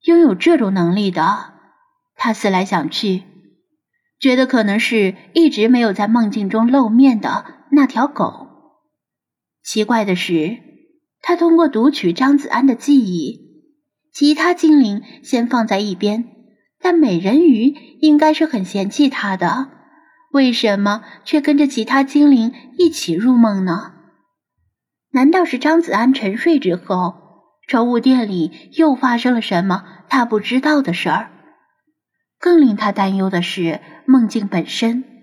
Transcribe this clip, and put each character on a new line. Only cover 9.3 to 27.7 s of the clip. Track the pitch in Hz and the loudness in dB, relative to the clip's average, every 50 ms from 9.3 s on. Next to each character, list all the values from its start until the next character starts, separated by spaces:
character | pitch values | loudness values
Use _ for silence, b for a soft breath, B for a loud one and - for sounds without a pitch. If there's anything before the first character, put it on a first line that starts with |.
| _ _ _ _ _ _ _ | _ _ _ _ _ _ _
奇 | - - 214 214 | -8 -4 -4 -2
怪 | 214 240 226 208 | -2 -2 -2 0
的 | 202 180 | -2 -4
是， | 175 - - 170 160 156 185 233 254 - - _ _ _ _ _ _ _ _ _ _ | -4 -4 -4 -2 -2 -2 -4 -6 -10 -16 -20 _ _ _ _ _ _ _ _ _ _
他 | - - 349 | -4 -4 -2
通 | 349 339 339 330 | 0 2 2 4
过 | 330 330 | 4 2
读 | 285 - 220 226 294 | 2 0 2 0 0
取 | 277 - - 175 170 | 0 0 -4 -4 -2
张 | - 262 277 285 | 0 0 2 2
子 | 277 - - | 0 0 -2
安 | - 226 262 | -2 2 2
的 | 269 233 | 2 0
记 | - - 277 285 269 226 | 0 0 2 2 2 2
忆， | 190 180 170 143 117 113 - - _ _ _ _ _ _ _ _ _ _ _ _ _ _ | 0 -4 -6 -6 -8 -10 -14 -20 _ _ _ _ _ _ _ _ _ _ _ _ _ _
其 | - 294 294 302 | 0 0 0 0
他 | 302 330 359 349 | 0 0 -2 -2
精 | 349 - 311 302 294 | 2 2 4 6 4
灵 | 254 208 202 202 B B B B B | 4 2 -2 -6 B B B B B
先 | - - 233 233 | -4 -2 -2 -2
放 | 233 - 240 220 | -2 -2 -2 -2
在 | 220 202 190 | -2 -2 -4
一 | 208 208 185 | -4 -6 -6
边， | 180 208 202 208 226 233 - - _ _ _ _ _ _ _ _ _ | -4 -4 -4 -4 -4 -8 -10 -16 _ _ _ _ _ _ _ _ _
但 | - 359 349 | -2 0 2
美 | 330 302 226 180 165 | 2 2 2 0 -2
人 | 185 220 240 311 349 | 0 2 2 4 4
鱼 | 330 247 208 233 277 294 B B B B B | 4 4 4 2 0 0 B B B B B
应 | - 311 294 | 2 4 4
该 | 294 311 311 311 | 4 4 2 2
是 | - 330 | 0 -2
很 | 311 - 214 185 | -2 -2 -6 -6
嫌 | 180 - 202 190 202 | -6 -6 -6 -6 -4
弃 | - - 294 269 | 0 0 0 0
他 | - - - 202 190 | 0 -4 -6 -6 -4
的， | 180 180 170 - 254 269 - - _ b b b b b b b b b b | -2 -2 -4 -2 -4 -6 -10 -14 _ b b b b b b b b b b
为 | - 277 269 254 233 | 0 2 2 2 0
什 | - - 214 202 196 | 0 0 0 0 0
么 | 202 202 208 220 B B B B B | 0 -2 -2 -4 B B B B B
却 | - - 302 | -2 -2 0
跟 | 277 302 294 | 2 2 2
着 | 285 294 | 2 2
其 | 277 - - 220 | 0 0 -6 -4
他 | - 262 269 | -2 0 -2
精 | 277 277 - 294 294 294 | -2 0 2 4 4 6
灵 | 277 233 220 233 B B B B B | 4 4 2 -2 B B B B B
一 | - 359 320 | 0 0 0
起 | 330 - - - 165 | 0 -2 -6 -4 -4
入 | 175 220 254 254 | -2 0 2 4
梦 | 233 233 220 202 190 185 | 4 4 2 2 -2 -4
呢？ | 185 170 175 - - - _ _ _ _ _ _ _ _ _ _ _ _ _ _ _ _ _ _ _ _ _ _ _ | -4 -4 -6 -8 -14 -20 _ _ _ _ _ _ _ _ _ _ _ _ _ _ _ _ _ _ _ _ _ _ _
难 | - 254 262 294 | -2 2 2 4
道 | 339 381 349 | 4 2 0
是 | - - 240 | -2 -4 -2
张 | - 294 320 339 | 0 2 2 2
子 | 339 339 | 0 0
安 | - 208 233 254 269 | -2 0 2 0 0
沉 | - 226 196 196 | 0 -2 -6 -6
睡 | 226 - 349 330 277 | -2 0 2 2 2
之 | - 185 175 | 0 -2 -4
后， | 180 - - 190 180 185 175 - - _ _ _ _ _ _ _ _ _ | -4 -4 -4 -4 -2 -2 -4 -6 -10 _ _ _ _ _ _ _ _ _
宠 | - | -2